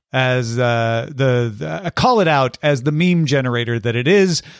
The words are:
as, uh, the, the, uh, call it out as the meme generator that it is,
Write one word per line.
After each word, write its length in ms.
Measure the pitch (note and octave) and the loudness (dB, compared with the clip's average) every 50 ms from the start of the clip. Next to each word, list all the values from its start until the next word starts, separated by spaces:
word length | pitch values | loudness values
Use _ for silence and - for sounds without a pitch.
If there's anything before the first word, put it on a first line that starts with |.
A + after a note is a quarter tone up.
| _ _ - | _ _ -4
as, 440 | C3 C3 B2+ B2+ B2+ A#2+ A2+ A#2 A#2+ | -2 0 0 0 -2 -2 -2 -2 -2
uh, 500 | B2 A#2+ A#2+ A#2 A2+ A2+ A2+ A2+ B2+ D#3 D3+ | 0 0 0 0 0 0 -2 -2 -4 -6 -4
the, 400 | B2+ C3+ C3 B2 B2 A#2+ A#2 G#2 G#2 | -2 0 0 2 0 0 -2 -4 -8
the, 100 | D3+ D#3 | -8 -8
uh, 220 | D#3 E3 F#3+ F3 | -8 -8 -8 -6
call 320 | - - - B3+ B3 A3 | -4 0 2 2 2 4
it 80 | F#3 D#3+ | 2 4
out 280 | D3+ C#3 C3 B2 - - - | 2 2 2 0 -2 -2 -2
as 200 | D3+ D3 B2+ B2 | -2 0 0 0
the 80 | D3+ D3+ | -2 0
meme 320 | D3+ F3 F3+ F3 E3+ D#3+ | 0 2 2 2 2 2
generator 540 | C3 C#3+ C#3 B2+ B2+ A#2+ A#2+ A#2 A2+ A#2 A#2 | 2 2 0 0 0 -2 -2 -2 -2 -4 -2
that 180 | G#2+ A#2+ A2+ A#2+ | -2 -2 -2 0
it 100 | B2 D3 | 2 2
is, 360 | G3 G3+ F#3+ F#3 D#3+ - - - - - | 4 4 4 2 0 -2 -6 -8 -16 -20